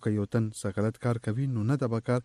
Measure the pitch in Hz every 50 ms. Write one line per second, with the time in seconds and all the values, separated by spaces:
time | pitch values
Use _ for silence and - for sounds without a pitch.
0 | - 113 107 107 101 101 - 120 110 107 107 - - 104 98 - 101 110 113 -
1 | - 123 120 117 - 110 107 117 139 135 127 113 104 113 143 135 135 120 117 113
2 | - - 123 123